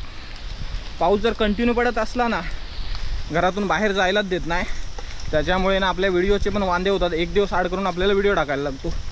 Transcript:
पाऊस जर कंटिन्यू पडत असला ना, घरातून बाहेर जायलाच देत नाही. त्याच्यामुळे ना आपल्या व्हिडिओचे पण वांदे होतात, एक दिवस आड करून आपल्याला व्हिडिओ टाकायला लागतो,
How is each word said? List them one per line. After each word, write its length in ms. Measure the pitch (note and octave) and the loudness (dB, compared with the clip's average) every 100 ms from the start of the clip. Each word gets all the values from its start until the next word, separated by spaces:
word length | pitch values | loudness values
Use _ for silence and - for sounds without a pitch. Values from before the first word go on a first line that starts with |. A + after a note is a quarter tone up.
| - - - - - - - - - - | -6 -10 -12 -10 -10 -8 -6 -6 -8 0
पाऊस 220 | E3+ G3+ | 2 2
जर 120 | A3+ | 0
कंटिन्यू 400 | A3 G#3+ G#3 A#3+ | 0 0 2 2
पडत 240 | A#3 A#3+ A3+ | 2 0 0
असला 300 | G#3+ B3 A#3+ | -2 0 0
ना, 140 | F#3 E3 - - - - - - - - | 0 -4 -6 -6 -6 -4 -2 -2 -2 -2
घरातून 360 | D#3+ F3+ F#3+ G3 | 2 2 0 0
बाहेर 240 | D#3+ G#3+ | 2 2
जायलाच 380 | G3 F#3 F#3 F#3+ | 2 2 2 0
देत 180 | F3 D3+ | -2 -2
नाही. 180 | F3 G#3+ - - - - - - | -2 0 -2 -2 -6 -6 -6 0
त्याच्यामुळे 480 | D#3 D3 F#3 F#3+ F#3+ | 0 2 2 2 2
ना 80 | F#3+ | 2
आपल्या 220 | F3 G3 | 0 2
व्हिडिओचे 400 | F3 F#3+ G3+ G#3 | 2 2 2 2
पण 140 | G#3 | 2
वांदे 260 | F#3+ F3 F#3+ | 0 2 2
होतात, 240 | F#3+ F3+ | 2 0
एक 200 | D#3 E3+ | 0 0
दिवस 200 | F#3 G3 | 2 2
आड 140 | - F3+ | 0 0
करून 200 | F#3 G3 | 0 -2
आपल्याला 260 | F3 G3 | 0 2
व्हिडिओ 200 | G3 G3+ | 4 4
टाकायला 300 | F#3 D3 C#3 | 2 0 -2
लागतो, 260 | C#3+ C3+ - - - | -2 -4 -4 -2 -4